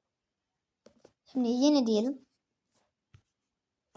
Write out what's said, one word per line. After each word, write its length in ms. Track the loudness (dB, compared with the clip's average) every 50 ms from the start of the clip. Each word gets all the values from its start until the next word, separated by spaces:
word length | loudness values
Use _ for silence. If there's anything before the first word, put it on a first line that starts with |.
| _ _ _ _ _ _ _ _ _ _ _ _ _ _ _ _ -20 -20 _ _ _ _ _ _ _ _ -6
Şimdi 160 | -4 -4 -2
yeni 380 | 0 2 2 2 4 2 2
diyelim. 400 | 0 0 -2 -2 -4 -6 -10 -14 _ _ _ _ _ _ _ _ _ _ _ _ _ _ _ _ _ -20 -20 _ _ _ _ _ _ _ _ _ _ _ _ _ _ -20